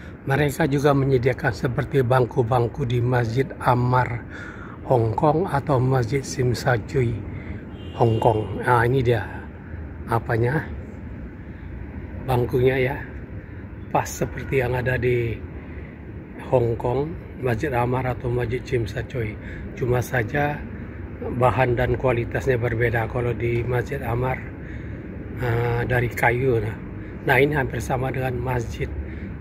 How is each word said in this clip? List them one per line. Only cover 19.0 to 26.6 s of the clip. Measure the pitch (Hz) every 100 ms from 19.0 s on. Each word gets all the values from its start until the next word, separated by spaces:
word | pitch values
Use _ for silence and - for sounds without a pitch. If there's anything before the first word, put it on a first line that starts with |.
Tsui. | 113 131 110 101 - - -
Cuma | - 127 123
saja | 117 127 107 147 147 147 - - - - - -
bahan | - 123 123 123 127
dan | 120 123 120
kualitasnya | 131 120 113 - - 123
berbeda. | 120 113 120 117 110
Kalau | 127 120
di | 113 117 120 117
Masjid | 123 120 139
Ammar, | 117 117 127 135 - - - - - - - - - -
eh, | 123 117 120 120
dari | 117 123 120
kayu. | - 123 120 131 113